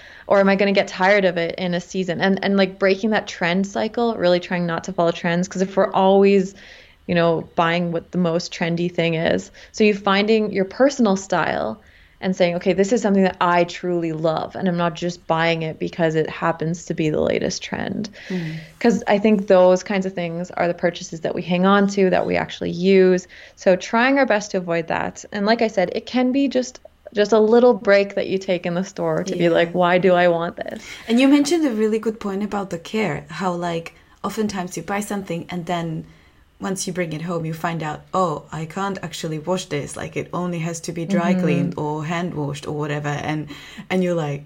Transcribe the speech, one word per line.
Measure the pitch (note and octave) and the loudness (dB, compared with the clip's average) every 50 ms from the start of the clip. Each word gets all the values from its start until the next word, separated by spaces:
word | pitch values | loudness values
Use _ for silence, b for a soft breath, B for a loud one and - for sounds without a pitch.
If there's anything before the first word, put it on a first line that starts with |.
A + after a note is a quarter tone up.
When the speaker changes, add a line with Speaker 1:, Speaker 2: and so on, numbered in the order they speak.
| B B B B B - | B B B B B 2
Speaker 1:
Or | - G3 | 2 4
am | G3 G3 | 4 4
I | G3 | 4
gonna | G3 G#3 G3+ | 4 2 2
get | G3 G3 F#3+ G3 | 2 2 0 0
tired | - - F#3 F#3+ G#3 G#3 F#3+ | -2 0 2 4 4 4 4
of | F3+ E3+ | 2 0
it | E3+ E3+ E3 - | 0 -4 -4 -4
in | - F#3 F3+ F3 | -4 -4 -2 -2
a | E3+ | -4
season?" | F3 - - F#3+ F#3 F3 E3 D#3 | -6 -6 -6 -6 -4 -4 -2 0
And, | F3+ G3 G3 - | 2 2 2 0
and, | - G3 G3+ | 0 0 2
like, | G3 F#3+ F#3 F#3+ - | 2 2 0 0 0
breaking | G3+ F#3+ G3 F#3+ - A3 | 2 2 2 2 0 0
that | G#3+ G3+ G#3 | 0 -2 -2
trend | - - - F#3 E3 F3 F#3+ G3 | -4 -6 -4 -2 0 0 0 -2
cycle, | G3 - A3+ G#3+ A3 A3 B3 A#3 A#3 A3 | -2 -2 -4 -4 -4 -2 -2 -2 -2 -2
really | - F3 F3 F3+ F3 | 0 2 2 2 2
trying | F3 - F#3+ F3 F3 | 0 -2 -4 -2 -2
not | E3+ E3 E3 - | -2 -4 -4 -6
to | - | -6
follow | F#3+ - E3+ E3+ | -2 0 0 0
trends, | F3 - - F3 E3+ F3 F3+ - | 0 -2 -2 -2 0 0 -2 -2
'cause | - F#3 | -2 -4
if | G3 G3 - | -4 0 2
we're | G3 F#3+ F#3 | 0 0 2
always, | - F#3+ F#3+ F#3+ G3 G3 G3+ G3 G3 G3 F#3 G3 B B B B B B B B B B _ - | 2 2 4 6 6 6 6 6 6 4 2 0 B B B B B B B B B B _ -2
you | F3+ | 0
know, | E3+ E3+ E3+ E3 D#3 - - - | 2 2 2 2 0 -4 -4 0
buying | - E3+ E3 E3+ F3 F3 E3+ | 0 2 2 2 0 -2 -2
what | E3 E3 - - | -4 -4 -6 -4
the | - F3+ | -2 0
most | F3+ E3+ D#3+ F3 F3 - - | 0 2 0 0 -2 -4 -6
trendy | - F3+ E3 E3+ E3+ F3 F3 | -4 -2 -2 0 0 -2 -2
thing | F3 - E3 E3 E3 | -2 0 0 0 0
is. | D#3+ E3 - - F#3+ G3 - B B B B | 0 0 0 0 0 -2 -8 B B B B
So | B - | B 2
you | A3 G#3 | 2 4
finding | G#3 G3 G3+ G3+ F#3+ G3 G#3 G#3 A3+ A3 G#3+ G3 | 4 2 2 2 2 2 4 4 2 2 2 0
your | F#3+ G3 F#3+ | 0 -2 -2
personal | F#3+ - - B3+ C#4+ C#4+ - A#3+ G3+ F#3+ | -2 2 2 2 2 4 2 2 2 2
style | F#3+ - - F#3 E3+ D3+ - - C#2+ - G#3+ A3 - b b b b b b b b | 0 0 -2 0 0 0 0 -2 -2 -4 -4 -6 -10 b b b b b b b b
and | - F#3+ F#3+ | -4 -4 0
saying, | - F#3 F3 E3+ | 2 2 2 2
"Okay, | F3+ - G3 | 0 0 0
this | F3+ F#3 G3 G3 | 2 2 2 2
is | B3 A3 | 2 0
something | G3 G#3 G3 G3 F#3+ | 2 2 4 4 4
that | F#3 F3+ - | 2 2 0
I | F3+ F3 F3 F3 F3 | 2 4 4 4 2
truly | F3 - - - F3+ F3 F3 E3 E3 | 2 -2 -8 -4 -2 -2 -2 -2 -2
love, | D#3+ D#3 D#3+ E3 D#3 - - - - | -4 0 0 0 0 0 -4 -6 -6
and | - F#3+ F#3+ | -2 -2 0
I'm | F3 | 0
not | F3 F3 E3+ E3 | 0 0 -2 -2
just | - F3 F3 F3 - - | -4 -6 -6 -6 -8 -4
buying | - E3 D#3+ E3 E3 E3 E3 | -2 0 2 2 0 0 0
it | D#3+ D#3+ D3+ - | -2 -6 -6 -6
because | F3 F3 - - E3+ D#3+ D#3 | -8 -8 -2 0 0 2 2
it | D#3+ D#3 - | 0 -2 -2
happens | - - E3+ E3 D#3+ - D3+ D#3+ E3+ E3+ - | -4 -2 -2 -2 -2 -2 -2 -4 -4 -6 -6
to | - E3+ | -8 -4
be | - D#3+ D#3 | -2 0 0
the | D3+ - | 0 0
latest | D#2 - - - - - - - | 0 0 0 0 0 -2 -4 -6
trend." | - - - - - - - - - - B B B B | -8 -8 -6 -6 -6 -6 -6 -6 -8 -8 B B B B
Speaker 2:
Mm. | F#3 F3+ E3 D#3 D#3+ D#3+ D#3 B B B | -6 -6 -6 -6 -10 -12 -14 B B B
Speaker 1:
'Cause | - A#3 A#3 G3 - - | 0 2 2 2 2 2
I | G#3+ G3+ | 2 4
think | G#3 A3 G#3+ G3 G3 - | 4 4 2 2 4 4
those | G3 F3+ F3+ F3+ F#3 F3+ | 6 8 8 6 6 4
kinds | - - G#3 F#3+ F#3+ | 0 -2 -4 -2 -2
of | F#3 | -4
things | F#3+ F3+ F3 E3+ E3 E3+ F3+ F#3 | -4 -6 -6 -6 -6 -8 -8 -8
are | - - F3 F3 | -4 -4 -2 -2
the | E3+ | -2
purchases | F3 - F3 E3+ - F3+ - - E3 | 0 -2 -2 -2 -2 -12 -12 -12 -8
that | - - - | -6 -6 -6
we | - | -6
hang | - D#3+ F3+ F3+ F3+ | -4 -2 0 2 4
on | F#3+ G3+ G3+ G3+ G3 | 4 4 4 4 2
to, | G3+ G3+ F#3+ F#3 | 2 2 2 4
that | F3 E3+ - | 4 2 2
we | F3 - | 0 0
actually | E3+ - - - - F3+ F3 | -2 -2 -4 -6 -6 -6 -6
use. | E3+ E3+ F3+ F#3+ G3 F#3+ F#3 F#3 F#3 F#3 - B B B B B B | -4 0 2 4 6 6 6 6 4 2 -2 B B B B B B
So | - - G3+ F3+ | -2 2 2 2
trying | F#3 - - - A3+ A#3+ C4 C#4 C#4+ | 2 0 -2 0 2 2 4 4 2
our | C4+ | 4
best | - G#3+ G#3+ G#3 - | 2 2 0 0 -2
to | - F#3+ | -6 -6
avoid | F3+ F3 E3 E3+ E3 | -4 -2 -4 -4 -2
that. | D#3+ E3+ E3+ - F#3 - - - - | -2 -4 -4 -4 -6 -8 -10 -16 -10
And | - G#3 G3+ | -6 -2 0
like | G#3 A#3 A#3 | 0 2 2
I | A#3 A3 | 2 0
said, | - G3 F3+ F3 - | 2 0 0 0 -2
it | A3+ A#3 | -8 -8
can | - - B3 B3+ B3+ | -4 -2 0 0 2
be | B3 C#4 C#4 | 2 0 0
just, | C#4 - B3+ B3 - - - _ - _ _ _ - | 0 0 -2 -4 -4 -10 -18 _ -20 _ _ _ -8
just | - G3+ G#3 G3+ | 0 0 2 4
a | A3+ A3 | 6 4
little | G#3+ G#3+ A3+ A#3+ A#3+ A#3+ - | 6 6 6 8 8 6 6
break | F#3 - G3 G3+ G3+ G3+ G3 - | 4 4 4 4 6 4 2 -2
that | G3 - - | -4 -2 -2
you | F#3+ F#3+ | -2 -4
take | F#3+ - F#3 F3+ F#3 | -2 -2 -4 -2 -2
in | F3+ E3+ | -2 -2
the | F3 F#3+ | -2 -4
store | - - - E3+ E3 D#3+ E3 F3+ | -4 -6 -4 -2 -2 0 -2 -2
to | F#3+ F3+ | -4 -2
be | F3 E3+ | 0 2
Speaker 2:
Yeah. | E3+ | 4
Speaker 1:
like, | E3 E3+ E3+ E3+ F3 | 4 4 2 2 2
"Why | F3+ F3+ F3 F3+ F3+ | 2 2 4 4 4
do | F3 F#3+ F3+ | 4 4 4
I | F3 F3+ F3+ | 6 4 4
want | E3+ E3 E3+ F3 - | 4 2 -2 -4 -6
this?" | - - - - A3 B B B B B - | -8 -10 -10 -10 -12 B B B B B 0
Speaker 2:
And | A#3 A#3+ | 4 4
you | C4+ C4+ | 6 6
mentioned | C#4+ D4 C#4+ C#4+ F4 E4+ D#4 | 6 4 4 2 0 0 0
a | C4+ | 0
really | A3+ G#3+ A3 G#3+ G#3+ A3 | 0 0 0 0 0 0
good | G#3+ A#3 G#3+ A3 | -2 -4 -6 -6
point | - G3+ F#3+ G3 G#3 | -8 -6 -4 -4 -4
about | G#3 G#3+ G3+ G3 F#3+ | -4 -4 -6 -6 -6
the | F3 E3 | -8 -10
care, | - - - A3 G#3+ F3 C#3+ C#3+ D3 - | -10 -6 -4 -2 -2 -2 -4 -6 -8 -12
how, | D#3+ D#3+ G3+ F#3 | -10 -6 -4 -4
like, | F3 F3 F3 F3 E3+ E3 E3 - b b b b b b | -4 -2 -4 -4 -4 -6 -8 -10 b b b b b b
oftentimes | - G#3 G3+ A3 G#3+ G#3 G3+ G3+ F3+ F3+ - | -10 -8 -4 -2 -4 -2 -2 -6 -8 -8 -8
you | F3 D#3+ | -10 -8
buy | - G3+ G3+ | -6 -6 -6
something | G#3 - G#3 G3+ F#3+ - E3+ E3+ D#3 - | -4 -6 -6 -8 -6 -6 -8 -8 -8 -8
and | F3+ F3 E3 | -10 -8 -6
then | E3+ F3+ E3+ E3+ E3 D#3+ D#3+ D#3+ b b b b b b b b b _ _ | -4 -4 -4 -4 -6 -6 -8 -10 b b b b b b b b b _ _
once | - G3 F#3+ F#3+ - | -6 -6 -6 -4 -6
you | F#3+ | -6
bring | E3+ F3+ F3+ D#3 | -4 -4 -4 -4
it | D#3 D3+ | -6 -8
home, | D#3+ F3 F3 E3 D#3+ | -6 -6 -6 -4 -4
you | D#3+ | -6
find | D#3+ D#3+ - E3+ E3 E3 | -6 -6 -6 -6 -4 -4
out, | D#3+ D3+ D3+ D3 - - - | -6 -6 -8 -10 -12 -4 -2
"Oh, | F#3 F#3 E3+ D3 - - - | 0 0 0 -2 -6 -8 -12
I | - D#3 D#3+ | -10 -10 -10
can't | D#3+ - F#3+ G3 G3 F#3+ - | -8 -6 -6 -4 -4 -4 -6
actually | - D#3+ - - - E3 D#3 D#3 | -8 -10 -10 -8 -8 -6 -6 -6
wash | D3 E3+ F#3 F3+ - | -4 -2 -4 -4 -4
this. | - D3 C#3+ C#3+ - - | -4 -6 -6 -6 -6 -10
Like, | - - D#3+ - | -10 -12 -8 -8
it | D3 - - | -8 -8 -6
only | - E3+ F3+ F3+ F3 E3+ | -6 -6 -4 -4 -4 -4
has | D#3+ E3+ E3+ E3 | -4 -6 -6 -6
to | - - | -8 -8
be | E3 E3+ E3 | -8 -8 -4
dry | E3 G3 E3+ E3+ F#3+ | -2 0 0 2 2
Speaker 1:
Mm-hmm. | F#3+ F#3 | 2 2
Speaker 2:
cleaned | F3+ F3 F3 - C#3+ - - | 2 2 2 0 0 -2 -4
or | - D3+ D3 D3+ D#3 C#3+ | -4 -6 -6 -4 -6 -6
hand | D#3 F3+ E3+ F3+ F3 C#3+ | -4 -4 -4 -4 -4 -6
washed | D3+ D3 C#3+ D3 - - - | -6 -6 -6 -6 -8 -8 -8
or | |
whatever." | D#3 D3 D3+ D3+ D3 D3+ D3 D3 | -6 -4 -4 -4 -4 -4 -4 -4
And, | C#3+ - - - D#3 D#3 D3 D3 C#3+ B B B B B B B | -4 -4 -4 -4 -4 -4 -6 -8 -12 B B B B B B B
and | F#3 F#3 F#3 | -2 0 0
you're | F3 F3 | 0 0
like, | E3+ D#3 D3 C#3+ C#3+ D3 | 0 -2 -2 -4 -6 -8